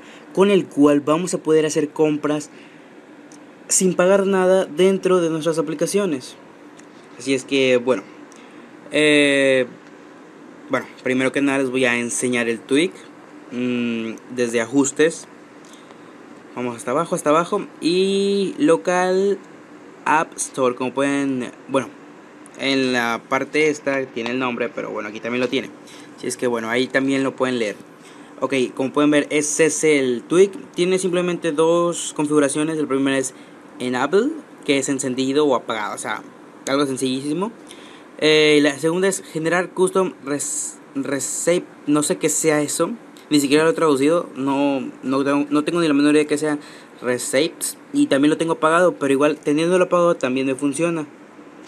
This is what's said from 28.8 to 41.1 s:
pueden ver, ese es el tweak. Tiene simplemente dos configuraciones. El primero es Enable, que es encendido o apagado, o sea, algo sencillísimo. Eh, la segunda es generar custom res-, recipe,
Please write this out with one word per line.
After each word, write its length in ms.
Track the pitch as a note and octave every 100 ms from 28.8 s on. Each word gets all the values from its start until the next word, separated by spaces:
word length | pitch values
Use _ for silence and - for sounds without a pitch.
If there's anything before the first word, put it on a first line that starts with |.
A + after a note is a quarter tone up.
| C3
pueden 160 | D3 D3
ver, 160 | D3 -
ese 340 | D3 D3 - D#3+
es 180 | D3
el 380 | D#3 D3 C3 A#2+
tweak. 300 | - F#3 G3 - - -
Tiene 240 | F3+ F#3
simplemente 520 | F#3 F3+ F3 F3 E3+
dos 600 | D3 D#3+ E3+ F3 E3 - -
configuraciones. 600 | D3 D3 C#3+ D3+ D#3 D#3
El 100 | C3
primero 300 | C3+ C#3 C3+
es 160 | C3 - - - - -
Enable, 500 | B2 B2+ C#3 F#3+ C4 D#4+ - - -
que 120 | C#3
es 100 | C3
encendido 600 | C3+ C3+ B2+ C3 C#3 D3
o 80 | A#2
apagado, 400 | - A2 G#2 A2
o 20 |
sea, 240 | A#2+ A2 - - - - -
algo 180 | C#3 C#3+
sencillísimo. 680 | B2+ C3+ C3 D3 D#3+ G#3+ - - - - - - -
Eh, 400 | D3+ D#3 D3+ D3
la 160 | D3 C#3
segunda 300 | E3 F3 F#3+
es 160 | F#3+
generar 480 | - D#3+ D#3+ F3 F3
custom 420 | - F3+ F#3+ F#3 -
res-, 540 | C3 C#3+ - - - - -
recipe, 720 | C#3 C3+